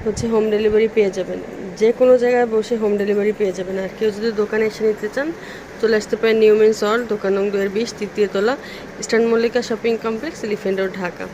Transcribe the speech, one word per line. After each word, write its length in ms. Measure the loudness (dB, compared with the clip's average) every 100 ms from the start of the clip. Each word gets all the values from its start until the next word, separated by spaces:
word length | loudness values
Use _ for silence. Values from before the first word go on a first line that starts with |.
হচ্ছে 220 | -4 -4 0
হোম 120 | 0 2 2
ডেলিভারি 320 | 4 4 4 4
পেয়ে 160 | 2 0
যাবেন, 220 | -6 -6 -8 -12 -12 0
যে 100 | 2 4
কোনো 140 | 6 6
জায়গায় 240 | 6 2 2 0
বসে 180 | 0 0
হোম 120 | 0 0
ডেলিভারি 320 | 0 2 0 0
পেয়ে 140 | -2 -2
যাবেন। 180 | -6 -4 -6
আর 60 | -2
কেউ 120 | -2 0
যদি 140 | -2 0
দোকানে 220 | -2 0 -2
এসে 120 | 0 -2
নিতে 180 | -2 -4 -4
চান, 120 | -4 -6 -12 -16 -16 -2
চলে 160 | 0 0
আসতে 160 | 0 0
পারেন 180 | 2 6
নিউ 100 | 6 8
মেন্স 180 | 6 4 0
হল, 120 | 0 -2
দোকান 180 | -4 0 0
নং 80 | 0
দুয়ের 180 | -2 -2 -2
বিশ, 140 | -4 -6
তৃতীয় 280 | -8 -2 0
তলা, 200 | 2 0 -2 -6 -16 -16 -12
ইস্টার্ন 240 | 0 2 4
মল্লিকা 300 | 2 2 0 -2
শপিং 240 | -2 -2 -2 -2
কমপ্লেক্স, 340 | -6 -8 -8 -6
এলিফ্যান্ট 300 | -4 -2 -2
রোড, 120 | -2 -4
ঢাকা। 240 | -8 -8 -12